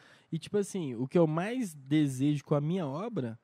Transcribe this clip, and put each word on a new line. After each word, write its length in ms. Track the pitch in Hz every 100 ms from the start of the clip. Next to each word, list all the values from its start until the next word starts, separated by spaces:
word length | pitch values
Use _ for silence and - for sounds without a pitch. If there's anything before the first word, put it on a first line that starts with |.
| - - -
E, 60 | 165
tipo 200 | - 208
assim, 380 | 196 196 147 113
o 120 | 131
que 100 | 180
eu 80 | 160
mais 460 | 156 196 254 208
desejo 720 | 151 135 156 143 127 143 147
com 100 | - 147
a 60 |
minha 240 | 151 190 147
obra 520 | 143 226 202 120 113